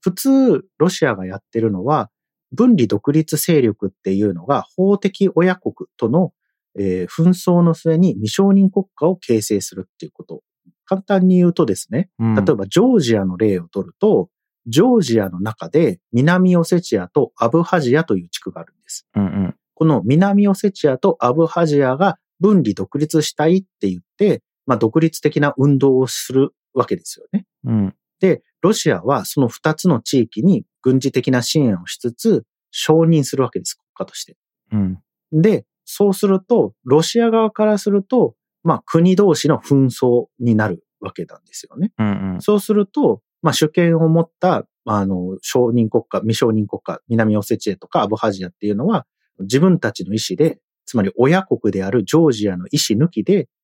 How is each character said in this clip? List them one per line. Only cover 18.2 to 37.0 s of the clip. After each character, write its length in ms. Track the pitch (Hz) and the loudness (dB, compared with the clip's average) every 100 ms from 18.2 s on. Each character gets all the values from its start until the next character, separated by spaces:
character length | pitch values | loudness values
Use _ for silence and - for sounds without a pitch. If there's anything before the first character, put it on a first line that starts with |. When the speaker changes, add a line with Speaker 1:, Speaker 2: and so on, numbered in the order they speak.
| 87 | -6
Speaker 1:
う 40 | |
地 100 | - | -14
区 120 | - | -14
が 100 | 85 | -16
あ 20 | 85 | -20
る 80 | |
ん 80 | _ | _
で 80 | _ | _
す。 180 | - _ - | -20 _ -4
Speaker 2:
う 40 | |
ん 40 | |
う 20 | 98 | -4
ん。 280 | 95 92 - _ | -2 -6 -6 _
Speaker 1:
こ 120 | _ 160 | _ 0
の 160 | 139 | 0
南 440 | 98 143 196 202 202 | 2 2 2 2 2
オ 60 | |
セ 180 | 190 208 | 0 -2
チ 180 | - 147 | 0 -2
ア 80 | 131 | 0
と 200 | 196 - | -2 0
ア 140 | 123 | 0
ブ 140 | 143 160 | 0 0
ハ 180 | - 160 | 0 0
ジ 160 | 143 | 0
ア 120 | 131 135 | 0 0
が 240 | 190 185 _ _ | -2 -2 _ _
分 240 | 185 202 | 2 2
離 100 | 117 98 | 0 -4
独 240 | 95 139 | -6 -4
立 220 | 151 160 | -2 -2
し 120 | 151 | -2
た 140 | - 156 | -2 0
い 120 | 185 | 0
っ 20 | |
て 280 | 190 _ 98 | -2 _ -6
言 100 | 90 | -6
っ 20 | _ _ | _ _
て、 260 | 208 113 _ _ - | 0 0 _ _ -4
ま 100 | 120 | 0
あ、 20 | |
独 220 | 113 160 | 0 2
立 220 | 160 - | 0 -2
的 180 | 151 151 | -4 0
な 140 | 147 135 | -2 0
運 200 | 139 139 | 2 4
動 200 | 139 131 | 2 2
を 100 | 131 | 0
す 240 | - - | -4 -4
る 200 | 135 139 _ _ | 0 0 _ _
わ 120 | 127 - | -6 -4
け 100 | - | -4
で 60 | - | -8
す 140 | - | -20
よ 60 | - | -8
ね。 140 | 202 - _ 123 | -8 -8 _ -4
Speaker 2:
う 60 | |
ん。 240 | 110 98 - _ _ | -2 -2 -6 _ _
Speaker 1:
で、 240 | 190 147 _ _ | 0 0 _ _
ロ 120 | 175 | -2
シ 180 | 214 160 | 0 -2
ア 100 | 95 | -2
は 240 | 98 135 - | -2 -2 -2
そ 160 | - | -2
の 60 | 123 | -2
二 260 | - 160 | -2 -4
つ 140 | 156 185 | 0 0
の 140 | 131 | 0
地 200 | - 135 | 0 0
域 220 | 113 - | 0 0
に 220 | 180 151 - _ | 0 0 -2 _
軍 160 | 131 131 | 0 0
事 120 | 131 | 0
的 200 | 131 127 | -2 0
な 100 | 127 | -2
支 180 | 120 156 | 0 0
援 220 | 131 92 | 0 -2
を 60 | 87 | -6
し 100 | - | -10
つ 140 | 123 | -10
つ、 320 | 120 226 156 - _ _ | -4 0 0 -2 _ _
承 300 | - - 160 | -10 2 4
認 220 | 165 160 | 4 2
す 120 | 135 135 | 0 -2
る 80 | |
わ 60 | 127 | -4
け 100 | - | -4
で 60 | - | -10
す、 80 | |
国 120 | - _ _ | -16 _ _
家 100 | 95 | -12
と 80 | |
し 120 | - - | -12 -18
て。 120 | _ _ _ _ | _ _ _ _
Speaker 2:
う 60 | 107 | -4
ん。 220 | 95 92 _ _ _ | -2 -4 _ _ _
Speaker 1:
で、 340 | 156 185 170 - _ - | 2 2 2 -4 _ -20
そ 240 | - 202 | -2 0
う 40 | |
す 140 | 190 202 | 0 0
る 120 | 190 | 0
と、 340 | _ 233 110 _ 127 | _ 0 0 _ 2
ロ 160 | 143 | 2